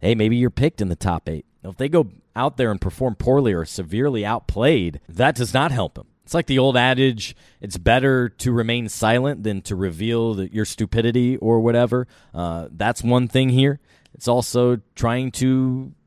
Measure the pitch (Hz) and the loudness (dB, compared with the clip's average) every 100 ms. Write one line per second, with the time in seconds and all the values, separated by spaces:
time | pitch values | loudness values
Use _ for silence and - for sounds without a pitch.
0 | - 113 107 120 123 - 143 - 98 85 | 0 2 2 2 0 2 -2 0 -4 -2
1 | 98 85 - 80 - _ - 92 135 165 | -2 -4 -6 -10 -12 _ -18 -6 0 0
2 | 127 - _ - 131 143 120 101 95 - | 0 -4 _ -4 -4 0 -2 -2 -4 -4
3 | 127 104 - 135 131 90 80 - 87 101 | -6 -2 2 2 2 0 -4 -8 -6 -2
4 | 143 120 101 113 - - 123 151 87 73 | -2 -2 -2 -4 -4 0 2 2 0 -6
5 | _ 82 135 113 117 127 143 127 85 - | _ 0 0 2 -2 -2 -2 -2 -4 -8
6 | - _ _ 170 156 131 131 123 123 127 | -20 _ _ -4 0 2 2 4 2 4
7 | 135 113 - - _ _ 104 90 85 123 | 2 0 -8 -14 _ _ -12 -4 2 4
8 | 135 131 123 _ 127 120 113 120 113 - | 4 2 0 _ -2 0 0 -2 -4 -2
9 | 110 120 135 143 104 98 - 98 95 80 | 2 2 2 -4 -4 -4 -6 -4 -4 -4
10 | 107 117 117 104 92 107 107 - 110 113 | -2 0 0 -2 -4 -4 -4 -4 -2 0
11 | 117 120 123 127 110 117 117 117 120 123 | 2 2 0 0 2 4 4 4 2 0
12 | 123 _ _ - 87 82 80 82 101 123 | -4 _ _ -8 -6 -6 -10 -4 -4 -2
13 | 120 123 123 131 131 123 139 143 _ _ | 2 2 2 0 2 4 2 0 _ _
14 | _ - - 120 117 120 123 120 - - | _ -10 0 0 0 2 2 2 -4 -4
15 | 117 123 131 - 131 131 131 127 135 - | -2 -2 -4 -2 0 2 0 -4 -8 -18